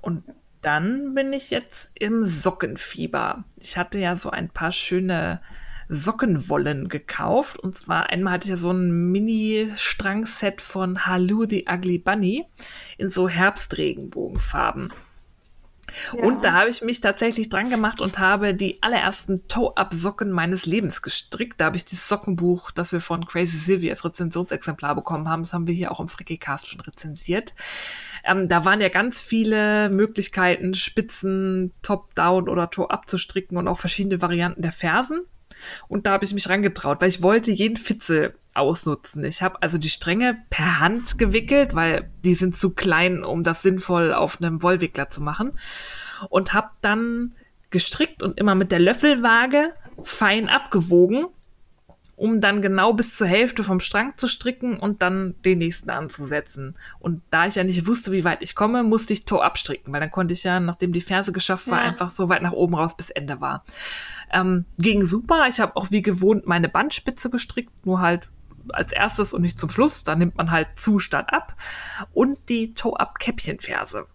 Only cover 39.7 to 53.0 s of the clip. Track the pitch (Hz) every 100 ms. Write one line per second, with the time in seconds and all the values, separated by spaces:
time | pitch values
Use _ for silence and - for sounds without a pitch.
39.7 | 165 156 - - 185 247 233 - - 160
40.7 | 170 165 226 240 - 226 226 226 277 277
41.7 | 160 165 160 - - 180 175 185 175 190
42.7 | - 190 160 180 180 - 151 170 165 190
43.7 | 185 185 175 165 151 156 - 170 160 175
44.7 | 185 165 - 139 - 143 151 170 - -
45.7 | - - - - - 190 190 190 202 220
46.7 | - 208 214 233 233 240 - - _ _
47.7 | 180 - - 311 - - - 208 190 190
48.7 | 170 180 240 302 269 240 233 254 285 311
49.7 | - - - - - 208 214 220 185 -
50.7 | 202 170 175 180 240 349 - _ - -
51.7 | _ _ - _ - 214 226 190 208 196
52.7 | 190 208 220